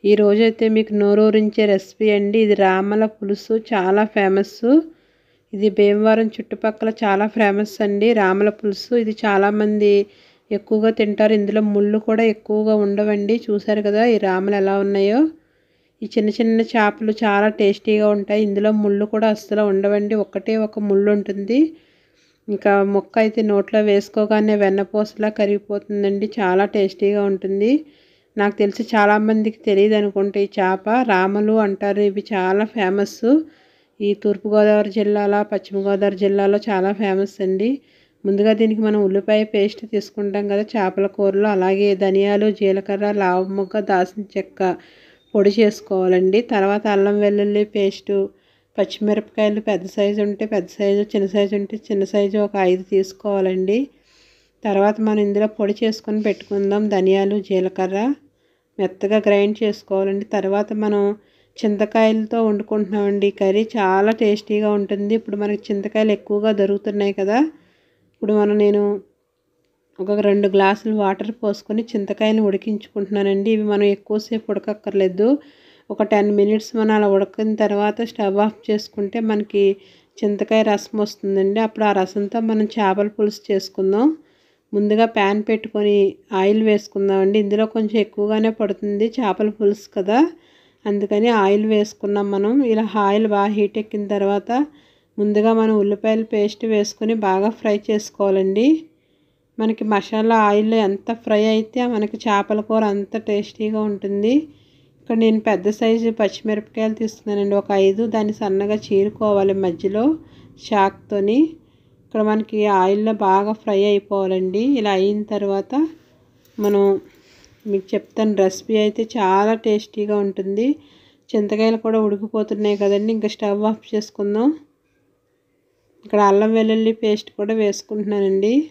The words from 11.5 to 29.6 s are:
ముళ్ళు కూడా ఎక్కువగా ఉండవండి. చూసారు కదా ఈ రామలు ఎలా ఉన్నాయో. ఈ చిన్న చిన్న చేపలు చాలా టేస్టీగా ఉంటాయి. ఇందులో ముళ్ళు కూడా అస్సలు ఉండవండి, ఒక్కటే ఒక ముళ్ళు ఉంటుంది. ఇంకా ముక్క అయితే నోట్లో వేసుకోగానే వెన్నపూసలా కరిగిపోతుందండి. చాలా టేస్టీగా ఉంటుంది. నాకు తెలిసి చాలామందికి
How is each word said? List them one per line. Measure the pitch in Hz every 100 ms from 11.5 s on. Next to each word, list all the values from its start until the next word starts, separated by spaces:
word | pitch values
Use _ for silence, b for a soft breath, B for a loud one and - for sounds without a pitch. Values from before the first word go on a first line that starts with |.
| 214 214
ముళ్ళు | 202 208 214 214
కూడా | 220 226
ఎక్కువగా | 214 - 214 214 214
ఉండవండి. | 202 202 208 208 202 233 233
చూసారు | 208 208 208 202
కదా | 208 240
ఈ | 220 196
రామలు | 185 196 208
ఎలా | 190 196
ఉన్నాయో. | 202 202 196 233 320 320 b b b b b b
ఈ | 214
చిన్న | - 214 214
చిన్న | 226 226 226
చేపలు | 233 208 208 220 214
చాలా | 226 202 214 214
టేస్టీగా | 202 202 - 214 214 208
ఉంటాయి. | 196 214 214
ఇందులో | 196 208 214
ముళ్ళు | 208 202 208
కూడా | 214 220 214
అస్సలు | - 208 208
ఉండవండి, | 196 202 208 208 214
ఒక్కటే | 196 196 196 220 214
ఒక | 214 208
ముళ్ళు | 196 202 208
ఉంటుంది. | 202 196 202 247 320 b b b b b b b -
ఇంకా | 202 208 202 196
ముక్క | 202 190 -
అయితే | 220 220 220
నోట్లో | 202 196 220 214
వేసుకోగానే | 202 202 - 214 214 214 208
వెన్నపూసలా | 196 196 196 214 214 - 214 214
కరిగిపోతుందండి. | 202 202 202 202 - 202 202 202 214 214
చాలా | 190 185 202
టేస్టీగా | 214 190 - 202 208 202
ఉంటుంది. | 190 190 196 214 294 b b b b b -
నాకు | 202 202
తెలిసి | 202 - 226
చాలామందికి | 220 208 208 214 220 214 220